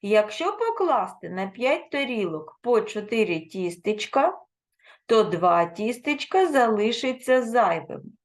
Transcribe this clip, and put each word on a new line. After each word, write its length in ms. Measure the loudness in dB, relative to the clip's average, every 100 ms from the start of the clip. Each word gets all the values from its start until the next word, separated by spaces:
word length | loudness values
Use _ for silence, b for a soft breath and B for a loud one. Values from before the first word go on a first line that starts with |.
Якщо 540 | 4 2 2 -2 -4 -2
покласти 720 | -4 0 0 0 -2 -10 -12
на 160 | -8 -8
п'ять 440 | -4 -2 -2 -2
тарілок 680 | -6 -4 -4 -4 -6 -10 _
по 180 | 0 0
чотири 600 | 0 -8 -4 -2 0 -2
тістечка, 1000 | -6 -6 -6 -4 -6 -4 -2 0 0 -2 _ _ _ b b b _
то 180 | 2
два 420 | 2 2 4 4 2
тістечка 800 | -2 -6 -4 -4 -4 0 2 4
залишаться 960 | 4 4 2 0 0 -4 -4 2 2
зайвими. 680 | 4 2 2 0 -6 -14 -14 _